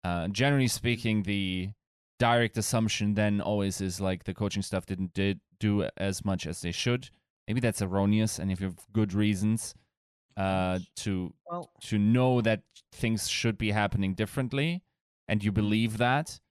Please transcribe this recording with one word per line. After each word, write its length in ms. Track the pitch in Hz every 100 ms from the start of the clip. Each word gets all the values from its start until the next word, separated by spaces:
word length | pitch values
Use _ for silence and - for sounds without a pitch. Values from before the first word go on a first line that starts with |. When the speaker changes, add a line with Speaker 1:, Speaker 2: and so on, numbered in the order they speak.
Speaker 1:
Uh, 260 | 90 87 85
generally 380 | 101 139 143 127
speaking, 560 | - 120 117 117 107
the 460 | 98 101 95 92 95 107 _ _ _ _
direct 400 | 117 120 113 -
assumption 560 | 104 117 110 - 104 104
then 260 | 104 104
always 400 | - 104 98 92
is, 180 | 95 90
like, 240 | 98 92
the 100 | -
coaching 280 | 90 104 101
staff 220 | 95 95 -
didn't 280 | 92 92
did 280 | - 98 98 _ _
do 260 | 107 101 - -
as 260 | 98 92
much 240 | 98 92 78
as 140 | -
they 100 | 87
should. 380 | 85 123 123 - _ _ _ -
Maybe 140 | 117
that's 220 | 120 -
erroneous, 580 | 98 98 101 107 110 -
and 100 | 95
if 80 | 90
you 60 | 95
have 100 | 85 -
good 180 | 107 107
reasons, 600 | 98 107 98 107 113 - - _ _ _ _ _ -
uh, 420 | 95 95 92 92 87 -
to 380 | - 95 90 - -
Speaker 2:
Well 240 | 175 - _
Speaker 1:
to 160 | - 110
know 400 | 104 120 127 127
that 240 | 113 107 _ - _
things 340 | - 117 113 -
should 300 | - 120 101
be 140 | 107
happening 420 | 104 101 101 95
differently, 680 | 90 107 - 127 139 151 175 _ _ _ _ -
and 160 | 107
you 80 | 104
believe 460 | 98 104 107 113 107
that 420 | 120 135 160 - _